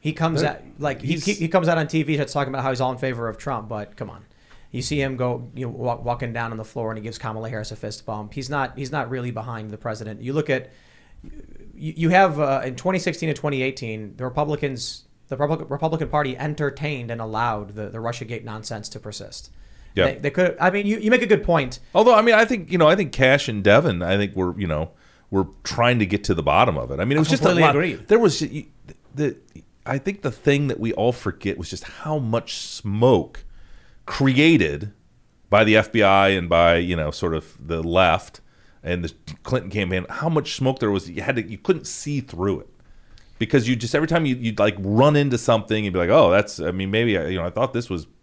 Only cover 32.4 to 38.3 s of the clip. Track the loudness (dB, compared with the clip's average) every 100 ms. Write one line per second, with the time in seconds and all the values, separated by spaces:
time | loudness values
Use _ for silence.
32.4 | -4 -12 -12 -10 -6 2 6 6 2 -10
33.4 | -16 -18 -20 -20 -20 -20 -12 0 2 6
34.4 | 6 6 2 -2 -10 -14 _ _ _ _
35.4 | _ 4 6 6 4 2 6 6 6 2
36.4 | 2 4 6 4 2 -2 -2 -4 -2 -4
37.4 | -6 -18 -6 -6 0 4 4 2 -2